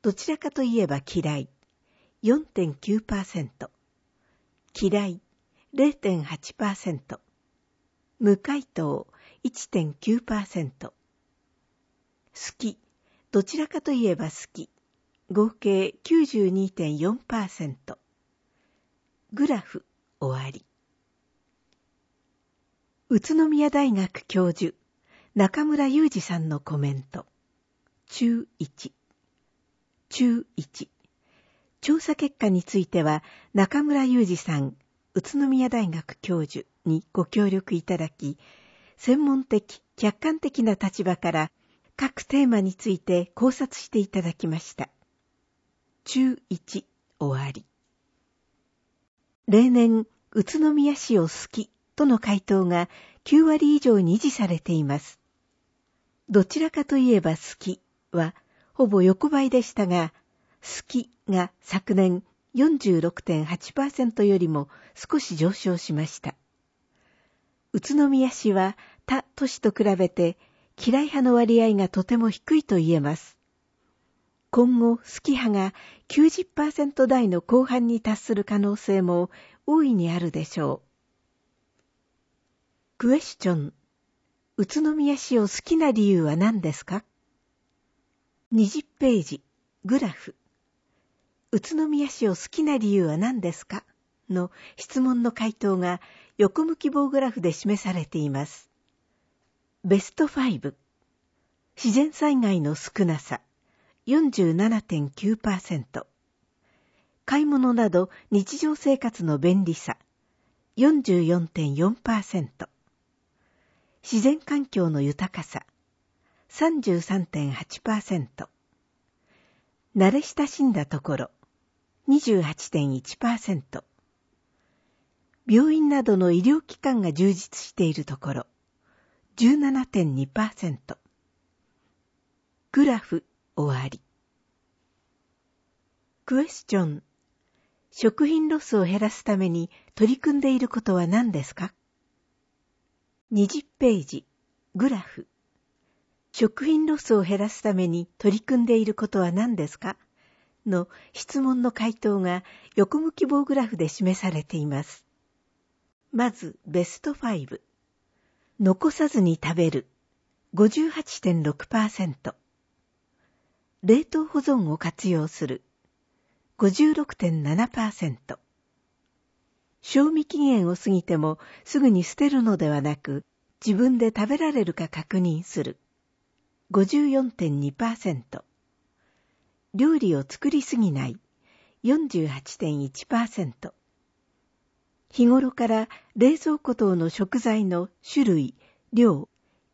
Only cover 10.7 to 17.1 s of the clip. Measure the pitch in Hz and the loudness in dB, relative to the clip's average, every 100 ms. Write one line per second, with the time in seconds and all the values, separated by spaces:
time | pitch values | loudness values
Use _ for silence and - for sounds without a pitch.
10.7 | - - _ _ _ _ _ _ _ _ | -10 -20 _ _ _ _ _ _ _ _
11.7 | _ _ _ _ _ _ - - - 220 | _ _ _ _ _ _ -18 -16 -8 -10
12.7 | - _ _ _ _ _ 202 190 311 302 | -10 _ _ _ _ _ -2 -2 -4 -6
13.7 | 302 - 262 220 160 156 - - - - | -6 -4 0 0 -2 -6 -12 -18 -18 -20
14.7 | _ _ _ _ _ - 190 220 - 208 | _ _ _ _ _ -6 0 0 0 0
15.7 | 190 190 - - 330 285 214 190 190 190 | 0 0 -6 0 2 2 2 0 0 -4
16.7 | - 156 147 175 | -4 -6 -2 -2